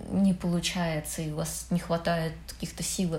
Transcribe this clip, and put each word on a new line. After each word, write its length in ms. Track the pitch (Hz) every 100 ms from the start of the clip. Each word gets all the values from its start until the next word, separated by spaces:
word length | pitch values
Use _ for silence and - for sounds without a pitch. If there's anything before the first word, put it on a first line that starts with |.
| -
м, 120 | 190
не 100 | 196
получается, 880 | 180 175 175 - 180 165 156 - -
и 80 | 156
у 60 | 151
вас 300 | 160 - -
не 80 | 175
хватает 520 | - 170 170 170 160 160 -
каких-то 340 | - - -
сил 340 | - - 175